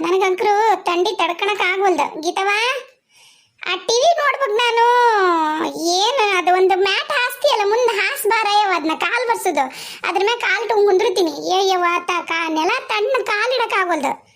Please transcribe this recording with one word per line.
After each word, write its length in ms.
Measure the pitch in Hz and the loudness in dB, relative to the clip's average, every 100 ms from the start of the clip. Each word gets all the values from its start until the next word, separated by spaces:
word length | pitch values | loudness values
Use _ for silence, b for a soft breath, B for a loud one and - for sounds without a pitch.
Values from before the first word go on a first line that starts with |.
ನನಗಂಕ್ರು 840 | 330 370 381 370 415 403 453 370 | -2 0 0 0 0 2 2 0
ಥಂಡಿ 320 | 381 349 370 381 | 0 0 0 -2
ತಡ್ಕಣಕ್ 440 | 339 339 403 403 | -4 -2 -2 -2
ಆಗ್ವಲ್ದು. 600 | 381 381 392 320 - - | -2 0 0 0 -2 -4
ಗೀತವ್ವ, 280 | 320 349 392 415 480 539 - _ _ b b b b b - | -6 -2 -2 0 -2 -4 -8 _ _ b b b b b -6
ಆ 40 | |
ಟಿ 240 | 359 - 466 | -6 0 2
ವಿ 140 | 605 659 | 4 2
ನೋಡ್ಬೇಕು 320 | 571 554 554 | 2 0 0
ನಾನು. 340 | 415 480 466 480 494 480 427 370 339 311 311 320 285 330 | 2 2 4 4 4 4 4 2 2 0 -2 -4 -4 0
ಏನ್ 480 | 359 415 554 415 370 | 0 0 0 0 2
ಅದು 160 | 349 | 2
ಒಂದು 260 | 370 381 381 | 4 4 2
ಮ್ಯಾಟ್ 340 | 392 403 605 | 2 0 -2
ಹಾಸ್ತಿ 360 | 587 494 554 587 | -2 -2 0 0
ಅಲ್ಲ 180 | 453 403 | 2 2
ಮುಂದ್ 300 | 440 480 415 | 2 0 0
ಹಾಸ್ 260 | 392 554 415 | -2 -2 0
ಬಾರ 200 | 453 415 415 | 0 2 2
ಯವ್ವ, 120 | 415 349 | 2 0
ಅದ್ನ 140 | 311 311 | -2 -2
ಕಾಲ್ 300 | 349 466 480 | -2 -2 -2
ಬರ್ಸುದು. 320 | 453 381 294 269 B B B - | -2 -2 0 -2 B B B -4
ಅದ್ರ 140 | 370 | 0
ಮ್ಯಾಗ್ 160 | 392 480 | 0 -2
ಕಾಲ್ 240 | 494 381 | -2 -2
ಇಟ್ಕೊಂಡ್ 260 | 440 427 403 | 0 2 4
ಕುಂದ್ರತೀನಿ. 400 | 370 466 - 339 | 4 2 0 -2
ಏ 420 | 294 311 370 381 | -2 -2 0 2
ಯವ್ವ, 120 | 370 349 349 349 | 0 0 -2 -2
ತ-, 200 | 349 330 | -6 -4
ಕಾ-, 260 | 330 330 | -4 -4
ನೆಲ 180 | 311 330 508 523 | -2 0 -2 -4
ತಣ್ಣ 340 | 427 415 523 | -4 -2 -2
ಕಾಲ್ 300 | 415 415 453 | -2 -2 -2
ಇಡಕ್ 280 | 508 453 453 | -2 -2 -2
ಆಗ್ವಲ್ದು. 300 | 359 320 262 - _ | -2 -2 -4 -6 _